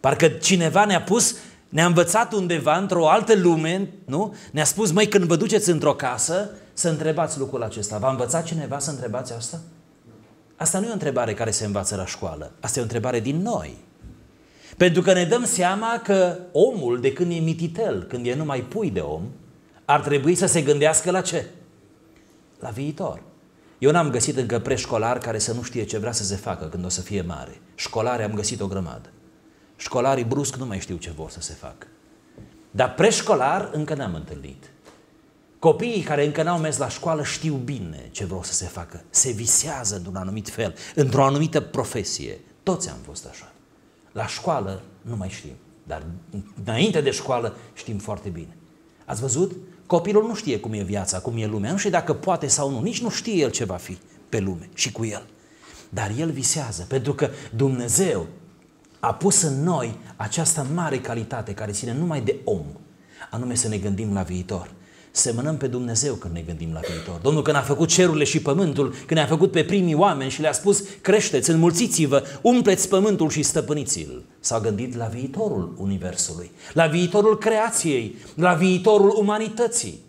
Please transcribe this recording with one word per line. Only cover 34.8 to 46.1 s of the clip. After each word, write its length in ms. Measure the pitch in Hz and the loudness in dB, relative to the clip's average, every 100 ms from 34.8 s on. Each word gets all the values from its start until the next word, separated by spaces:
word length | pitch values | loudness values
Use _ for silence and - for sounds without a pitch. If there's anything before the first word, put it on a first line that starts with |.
| - - _ _ _ _ _ _ | -20 -20 _ _ _ _ _ _
Copiii 440 | 165 156 233 220 | 4 4 2 -2
care 220 | - 147 | 0 2
încă 180 | 147 147 | 2 2
n-au 160 | 160 175 | 0 0
mers 180 | 156 143 | -2 -2
la 120 | 131 | -4
școală 340 | - 175 160 | -4 -2 -2
știu 320 | 143 - 160 | -2 -4 -2
bine 540 | 139 120 139 90 73 58 | -2 -4 -6 -8 -10 -14
ce 140 | - | -10
vor 200 | 98 92 | -8 -6
să 80 | 85 | -4
se 140 | - 90 | -6 -6
facă. 380 | - 85 85 - | -12 -14 -16 -4
Se 200 | - 135 | 0 0
visează 680 | 107 117 - - 143 113 101 | -2 0 0 0 -4 -4 -6
într-un 200 | 87 95 | -6 -6
anumit 320 | 92 107 98 | -6 -6 -8
fel, 260 | - 107 - - | -4 -4 -4 -8
într-o 300 | - 135 127 | 2 2 6
anumită 360 | 135 143 160 160 | 4 4 2 0
profesie. 800 | - - 117 120 95 - 62 - - _ | -2 -6 -4 -4 -6 -6 -8 -12 -18 _
Toți 260 | - 175 - | -2 -2 -4
am 100 | 65 71 | -10 -14
fost 200 | 73 - | -16 -16
așa. 220 | - - _ _ _ _ _ _ | -20 -20 _ _ _ _ _ _
La 140 | 110 113 | -8 -6
școală 560 | - - 147 98 95 - - | -6 -2 -2 -2 -8 -12 -18
nu 140 | 117 117 | -10 -8
mai 120 | 92 | -8
știm, 280 | - 76 64 - - | -10 -16 -18 -20 -20
dar 240 | - 78 78 | -12 -10 -10